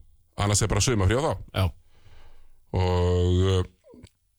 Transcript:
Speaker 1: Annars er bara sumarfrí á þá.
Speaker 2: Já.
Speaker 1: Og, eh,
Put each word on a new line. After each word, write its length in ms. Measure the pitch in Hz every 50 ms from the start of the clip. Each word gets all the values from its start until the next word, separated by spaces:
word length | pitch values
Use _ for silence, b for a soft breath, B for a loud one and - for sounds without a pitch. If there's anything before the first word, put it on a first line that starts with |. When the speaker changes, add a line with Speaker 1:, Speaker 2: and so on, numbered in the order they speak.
| - - - _ _ _ _ -
Speaker 1:
Annars 240 | 101 101 104 101 117
er 60 | 98
bara 120 | - 104
sumarfrí 380 | - - 127 107 95 90 107 123
á 80 | 151
þá. 80 | 160 110 98 - - -
Speaker 2:
Já. 120 | 98 95 160 - - b b b b b b b b b b b b b b b b - _ -
Speaker 1:
Og, 600 | 98 92 90 90 90 90 90 90 90 90 90 90 90 92 95 95 92
eh, 40 | 90 - - _ _ - - - - - _ _ _ _ _